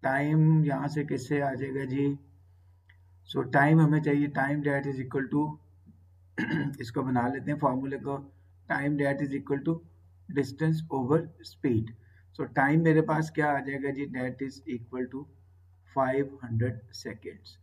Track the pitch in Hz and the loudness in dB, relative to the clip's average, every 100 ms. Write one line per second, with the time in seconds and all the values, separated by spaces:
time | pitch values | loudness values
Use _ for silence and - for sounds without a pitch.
0 | 139 135 147 156 156 160 147 135 143 151 | 0 0 2 4 6 6 4 0 -2 -4
1 | 143 143 - 147 139 131 135 135 135 135 | -4 -4 -2 0 0 -2 -6 -6 -4 0
2 | 139 143 - - _ _ _ _ _ _ | 0 0 -8 -20 _ _ _ _ _ _
3 | _ - - 135 - 143 143 160 156 151 | _ -20 -8 -6 0 4 6 8 6 4
4 | 151 143 147 143 135 147 147 139 139 131 | 2 2 2 0 -2 0 0 -2 -2 -6
5 | 127 143 131 147 151 156 - _ - - | -4 -4 -2 -2 -2 -6 -18 _ -20 -20
6 | _ _ _ - - 165 143 139 113 - | _ _ _ -6 -2 0 -2 -6 -8 -4
7 | 131 123 123 135 127 147 147 127 135 135 | 0 0 0 -2 -4 0 0 0 -4 -6
8 | 139 139 139 - _ _ - 143 143 147 | -6 -6 -8 -20 _ _ -6 -2 0 0
9 | 139 143 143 139 139 139 160 165 - - | 0 0 -2 -4 -2 -4 -2 -4 -6 -20
10 | - _ - 143 131 - 160 160 160 135 | -20 _ -6 -2 -2 0 0 0 -2 -4
11 | 123 156 165 - - - 143 113 110 - | 2 2 0 -12 -20 -4 0 0 -2 -10
12 | - - _ - 139 - 139 156 165 156 | -20 -20 _ -10 -6 0 4 4 6 4
13 | 156 156 160 - 151 139 135 139 139 135 | 4 0 -2 0 0 0 -2 -4 -4 -4
14 | 143 127 127 123 135 131 - 123 113 127 | -6 -4 -6 -6 -10 -10 -10 -10 -8 -8
15 | 127 131 151 - - _ _ _ _ - | -6 -8 -14 -20 -20 _ _ _ _ -2
16 | 131 135 139 - 123 113 123 - - - | 0 2 -2 -6 -4 0 0 -2 -14 -14
17 | - 101 - 82 - - | -12 -12 -14 -16 -20 -20